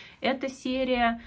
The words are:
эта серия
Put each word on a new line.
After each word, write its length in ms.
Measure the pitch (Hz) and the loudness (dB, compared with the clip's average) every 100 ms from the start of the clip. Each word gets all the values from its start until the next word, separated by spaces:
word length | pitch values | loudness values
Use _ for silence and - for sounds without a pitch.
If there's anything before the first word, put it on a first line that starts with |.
| - - | -18 -4
эта 280 | 262 269 269 | -2 0 -2
серия 720 | 262 262 262 254 247 233 233 | -4 -2 0 2 4 2 0